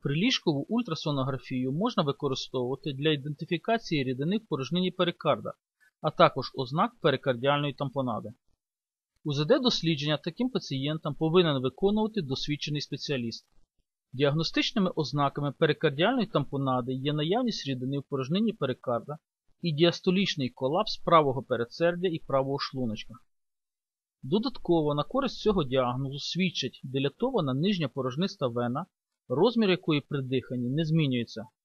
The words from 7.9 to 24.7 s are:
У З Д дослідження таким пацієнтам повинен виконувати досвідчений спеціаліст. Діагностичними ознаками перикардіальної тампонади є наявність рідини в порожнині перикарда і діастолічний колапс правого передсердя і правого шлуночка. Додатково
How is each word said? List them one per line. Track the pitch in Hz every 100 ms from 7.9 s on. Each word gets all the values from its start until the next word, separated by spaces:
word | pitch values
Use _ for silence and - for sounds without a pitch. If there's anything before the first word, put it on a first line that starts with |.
| 143 127 107 110 - _ _ _ _ _ _ _ _
У | 151
З | 143 151
Д | 277
дослідження | 254 - 160 151 147 151
таким | - - 254
пацієнтам | 208 - 135 139 156 156 139
повинен | 160 175 170 135
виконувати | 127 - 196 214 220 214
досвідчений | 143 131 - 147 - 147
спеціаліст. | - 147 - 139 117 113 _ _ _ _ _ _ _
Діагностичними | 127 143 151 160 - - - 185
ознаками | - 143 147 139 - 143
перикардіальної | - 160 147 156 139 190 262 202
тампонади | 160 139 135 139 127 127
є | 131 139
наявність | 151 151 214 247 - 139
рідини | 131 127 143
в |
порожнині | - 135 131 180 226
перикарда | - 135 123 - 117 123 151 _ _ _ _
і | 175
діастолічний | 147 170 165 - 180 190 - 127
колапс | - 131 170 214 -
правого | - 170 143 131
передсердя | 117 117 117 - 170 175 180
і | 160 -
правого | 135 139 139
шлуночка. | - 135 120 107 - 113 _ _ _ _ _ _ _ _ _ _
Додатково | 131 190 262 - -